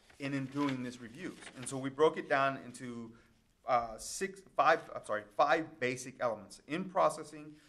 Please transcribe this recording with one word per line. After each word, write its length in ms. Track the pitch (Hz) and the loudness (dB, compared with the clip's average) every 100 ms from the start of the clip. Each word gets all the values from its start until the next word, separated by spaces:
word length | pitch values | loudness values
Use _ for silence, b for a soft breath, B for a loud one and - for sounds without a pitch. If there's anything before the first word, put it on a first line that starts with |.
| _ - | _ -8
in, 140 | 139 | -4
in 120 | 139 135 | -2 -2
doing 360 | 143 143 131 | 0 0 0
this 180 | 123 123 | -4 -8
reviews. 360 | 110 135 160 - - 131 | -12 -10 -10 -10 -14 -12
And 100 | 120 | -6
so 100 | 131 | -4
we 120 | 131 | -2
broke 280 | 135 160 190 | 6 6 6
it 120 | - | 2
down 300 | 139 139 135 123 | 4 4 0 -8
into, 460 | 123 123 117 113 117 B B B _ - | -12 -10 -10 -12 -16 B B B _ 2
uh, 300 | 123 113 110 | 4 2 -6
six, 440 | - - 196 190 - - | -8 -6 -6 -6 -6 2
five, 240 | 143 160 - | 6 4 2
I'm 120 | - - | -8 -4
sorry, 180 | 107 - - | -4 -2 2
five 420 | 147 165 110 - | 4 4 0 -2
basic 360 | 127 131 135 - | -2 -2 -8 -2
elements: 420 | 123 107 98 - - | -2 -2 -8 -16 -6
in 160 | 165 | -4
processing, 720 | 190 185 156 156 151 151 151 - | -2 2 2 2 -10 -14 -16 -20